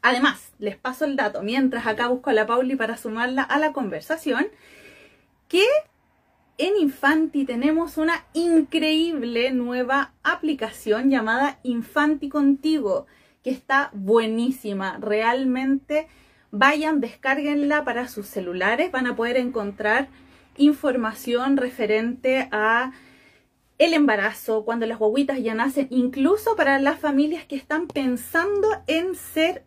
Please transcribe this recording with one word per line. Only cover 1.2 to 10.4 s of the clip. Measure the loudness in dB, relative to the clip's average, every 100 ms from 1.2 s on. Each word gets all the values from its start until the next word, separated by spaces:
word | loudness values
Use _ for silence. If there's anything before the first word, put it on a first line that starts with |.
| -2 -4
mientras | -4 2 2 0 -4
acá | -2 0
busco | 0 2
a |
la | 2 2
Pauli | 2 0 0
para | -2 -4
sumarla | -6 -4 -2 -2
a | 0 0
la | 0
conversación, | -2 -4 -6 -6 -4 -2 0 -2 -4 -20 -20 -20 -20 -20 _ _ _ _
que | 2 4 2 0 _ _ _ _ _ _ _
en | 0 2
Infanti | 2 2 2 2 0 -2
tenemos | -4 0 0 0 -2 -2
una | -2 -2 -4
increíble | -4 2 2 2 0 0 2 0 -2 -4 0 0
nueva | 0 -2 -2 0 0 -2 _
aplicación | -4 -2